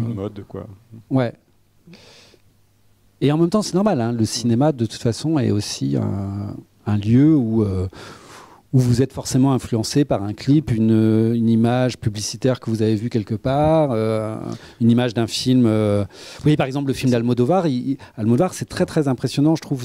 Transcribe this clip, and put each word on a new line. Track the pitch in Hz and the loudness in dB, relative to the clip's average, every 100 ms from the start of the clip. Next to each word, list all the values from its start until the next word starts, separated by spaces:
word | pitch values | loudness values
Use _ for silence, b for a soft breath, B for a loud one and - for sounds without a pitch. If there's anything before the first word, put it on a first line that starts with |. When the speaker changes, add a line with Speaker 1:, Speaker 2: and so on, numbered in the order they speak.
| 113 | -4
Speaker 1:
Une | |
mode, | 113 101 101 98 | -6 -8 -10 -14
quoi. | 98 95 98 _ 113 _ | -14 -14 -20 _ -20 _
Speaker 2:
Ouais. | 131 120 - _ _ _ _ - 165 B B B B _ _ _ _ _ _ _ _ | -2 -2 -6 _ _ _ _ -20 -20 B B B B _ _ _ _ _ _ _ _
Et | 135 | 0
en | 151 | 2
même | 170 | 2
temps, | 214 | 2
c'est | 196 | 0
normal, | 175 208 156 | 0 0 0
hein, | 117 | 0
le | 117 | 0
cinéma, | 110 - 120 117 147 | -2 0 0 2 2
de | 139 113 | 0 -4
toute | - | -2
façon, | 120 107 151 160 | -4 -2 -2 0
est | 113 | 0
aussi | 104 - - 135 139 | 0 -4 -6 -4 -2
un, | 104 98 98 98 101 - - _ - | -2 -4 -6 -8 -8 -12 -18 _ -4
un | 104 | -2
lieu | 104 120 151 156 | 2 4 6 4
où, | 117 113 | 2 0
euh, | 104 95 92 B B B B B B B _ | 0 -2 -4 B B B B B B B _
où | 135 | 2
vous | 123 120 | 4 2
êtes | 131 | 0
forcément | - - 135 135 | -2 -2 2 2
influencé | 127 - 113 107 143 147 | 2 -2 -4 0 0 0
par | 120 | 0
un | 101 | -4
clip, | 101 - 147 - | -6 2 2 2
une, | 110 110 110 110 110 113 | 0 2 4 4 4 2
une | 117 113 | 0 2
image | 113 117 123 127 - | 2 2 2 0 -2
publicitaire | 113 107 101 117 131 123 | -6 -6 -10 -4 -2 -2
que | - | -4
vous | 110 | -2
avez | 110 110 | 0 0
vue | 120 | -2
quelque | 117 101 | -4 -4
part, | 110 131 139 151 160 147 | -6 -2 0 2 2 2
euh, | 113 110 107 107 113 - 113 B B | 0 -2 -2 -4 -8 -10 -12 B B
une | 117 | 2
image | 117 123 | 4 2
d'un | 120 117 | 0 -4
film, | - 127 127 117 | -2 0 4 4
euh, | 107 107 101 98 B B B | 4 2 0 -2 B B B
vous | |
voyez, | 147 151 | 0 2
par | 139 | 0
exemple, | 135 139 | -2 -4
le | |
film | 127 131 | -2 0
d'Almodovar, | 120 120 123 123 185 170 | 2 0 0 2 2 0
il, | 123 123 | -2 -4
il, | 135 B - | -6 B -6
Almodovar, | 107 123 180 | 0 2 0
c'est | - - | -2 -10
très, | - 180 | -4 -2
très | - 143 | 0 0
impressionnant, | 127 127 - 147 | -2 -2 0 2
je | 160 | 2
trouve, | - 139 | -2 -8